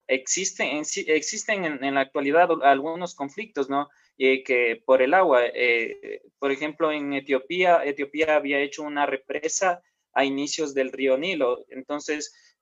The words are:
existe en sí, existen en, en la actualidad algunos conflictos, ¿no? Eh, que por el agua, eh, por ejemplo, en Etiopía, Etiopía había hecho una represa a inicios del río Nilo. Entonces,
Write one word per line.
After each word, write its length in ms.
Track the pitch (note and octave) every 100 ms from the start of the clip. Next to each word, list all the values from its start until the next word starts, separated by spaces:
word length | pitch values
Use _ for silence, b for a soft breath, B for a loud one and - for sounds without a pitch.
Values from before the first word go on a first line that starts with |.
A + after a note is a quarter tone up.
| -
existe 560 | C3 - F3 F#3+ -
en 200 | E3 D3
sí, 200 | D#3 G3+ D#3+
existen 560 | D#3 - - - G3+
en, 200 | E3 C3+
en 100 | C#3
la 80 | C#3
actualidad 480 | C3+ D3+ C#3 D#3+ F3+ D#3
algunos 520 | C#3 C3+ D3+ E3+ F3
conflictos, 560 | - C#3 G3 E3+ D3 C3+
¿no? 180 | C#3 C#3+ b b -
Eh, 260 | C3 C3
que 380 | C3 B2 A#2 A2+ -
por 160 | C3
el 120 | C3
agua, 280 | F#3 F3+ B2 A#2+
eh, 760 | - B2 A#2 A2+ - G#2+ G#2 _ _
por 140 | C#3
ejemplo, 400 | C#3 D3+ D3+ D#3
en 220 | D3+ C#3+
Etiopía, 720 | C#3 C#3 C3 - F3 F3+ E3+
Etiopía 520 | C#3+ C#3+ C#3 D3+ D#3 D3+
había 240 | C#3 C#3+
hecho 220 | C#3+ D#3
una 240 | D3 C#3+ C#3
represa 760 | C3+ - D#3 D#3+ - F#3+ F3 _ _ _
a 120 | B2+
inicios 500 | C#3 C#3 C#3+ - D3
del 180 | C3+ C3
río 260 | C3 C3+ C3
Nilo. 460 | F3+ E3 B2 A#2+ -
Entonces, 680 | C3+ C3 D3 D3 D3 C#3+ b b b